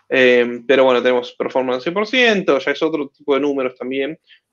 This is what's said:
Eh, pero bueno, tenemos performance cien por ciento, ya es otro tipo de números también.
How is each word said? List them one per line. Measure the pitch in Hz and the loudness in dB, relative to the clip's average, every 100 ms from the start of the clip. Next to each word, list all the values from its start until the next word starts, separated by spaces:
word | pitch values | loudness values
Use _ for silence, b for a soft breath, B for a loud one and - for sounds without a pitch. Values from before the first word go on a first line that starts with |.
| - | -4
Eh, | 131 127 123 120 120 120 | 2 4 4 2 -2 0
pero | 131 | 4
bueno, | 131 123 | 4 4
tenemos | 127 123 123 | 2 0 -2
performance | - - 131 131 127 | -6 -4 -2 -2 -4
cien | 170 | -4
por | 185 214 | -4 -2
ciento, | 254 240 202 170 139 | 0 2 2 0 0
ya | 143 | 0
es | 139 | -2
otro | 160 160 139 | -2 -2 -6
tipo | _ 147 | _ -2
de | 135 | 0
números | 143 139 127 - | 0 -2 -6 -8
también. | 127 135 139 160 b b _ | -8 -6 -6 -8 b b _